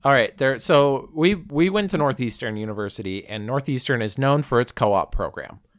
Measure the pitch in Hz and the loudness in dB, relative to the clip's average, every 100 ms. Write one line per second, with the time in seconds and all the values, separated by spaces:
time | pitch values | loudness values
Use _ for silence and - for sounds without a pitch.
0 | 139 139 107 - 135 127 - 147 143 135 | 4 4 2 0 0 0 4 4 4 0
1 | - 156 170 202 - 143 180 202 202 190 | -4 0 2 2 -4 0 2 2 -2 0
2 | 147 113 120 - 117 107 110 107 104 - | 0 0 -4 -4 -6 -6 -6 -6 -6 -6
3 | 98 95 - 107 107 135 139 131 - 127 | -6 -6 -8 -10 -4 -4 -2 -4 -2 -2
4 | 107 127 135 147 147 120 123 - 110 98 | -2 0 2 2 2 0 0 0 2 2
5 | 80 - 90 - 71 - _ | 0 -4 -4 -8 -14 -16 _